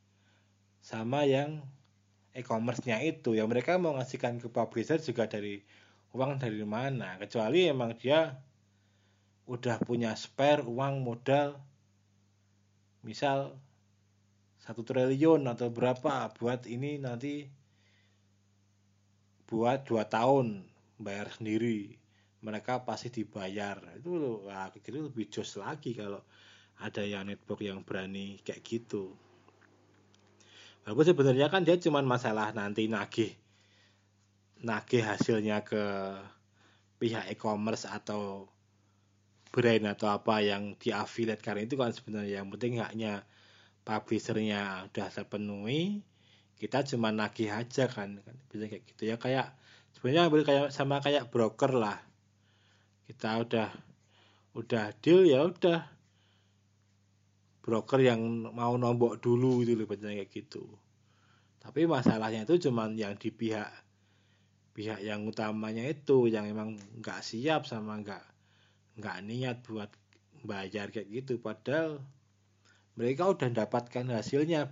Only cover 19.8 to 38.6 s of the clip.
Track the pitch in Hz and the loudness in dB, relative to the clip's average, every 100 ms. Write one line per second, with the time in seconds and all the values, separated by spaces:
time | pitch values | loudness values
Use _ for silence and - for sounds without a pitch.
19.8 | 135 113 104 113 123 139 117 101 90 _ | 0 -2 0 2 4 4 2 -4 -12 _
20.8 | _ - 101 101 104 - 110 110 117 107 | _ -14 -8 -8 -8 -8 -2 0 0 -2
21.8 | 101 - _ _ _ _ 107 107 - 127 | -6 -16 _ _ _ _ -10 -8 -6 -6
22.8 | - - 120 117 104 107 95 101 101 98 | -4 -8 -8 -8 -8 -8 -8 -6 -6 -8
23.8 | 87 107 160 175 139 107 98 95 95 104 | -14 -14 -6 -4 -4 -4 -8 -10 -10 -12
24.8 | - 135 147 120 104 - 98 101 107 151 | -12 -10 -8 -8 -8 -8 -8 -10 -10 -8
25.8 | 131 113 101 98 - - - - _ - | -8 -8 -8 -10 -14 -20 -20 -20 _ -14
26.8 | 104 107 104 101 98 98 - 101 104 95 | -10 -6 -6 -6 -8 -10 -8 -6 -6 -8
27.8 | 87 98 95 98 98 98 - - - 117 | -8 -6 -6 -8 -10 -10 -10 -10 -8 -8
28.8 | 120 104 95 92 - - - _ _ _ | -4 -6 -6 -12 -20 -20 -20 _ _ _
29.8 | _ _ _ _ _ _ - - - - | _ _ _ _ _ _ -20 -20 -20 -16
30.8 | - 110 160 143 135 131 151 190 165 175 | 0 6 6 8 6 6 4 4 4 4
31.8 | 170 143 135 120 117 107 107 113 101 107 | 4 4 4 2 2 0 -2 -2 -4 0
32.8 | 110 107 101 - 107 - _ _ _ _ | 0 0 -2 -2 -2 -6 _ _ _ _
33.8 | _ _ _ _ _ _ _ - 113 110 | _ _ _ _ _ _ _ -12 -6 -6
34.8 | - 123 107 98 - 110 107 107 104 107 | 2 2 2 0 0 2 2 -2 -2 -2
35.8 | 104 98 95 95 101 - _ _ _ _ | -2 -4 -6 -8 -14 -20 _ _ _ _
36.8 | _ _ 117 113 101 107 110 104 107 110 | _ _ -4 -2 -6 -6 -4 -2 -2 -4
37.8 | 104 101 - 104 101 98 98 _ | -6 -10 -6 -6 -6 -8 -14 _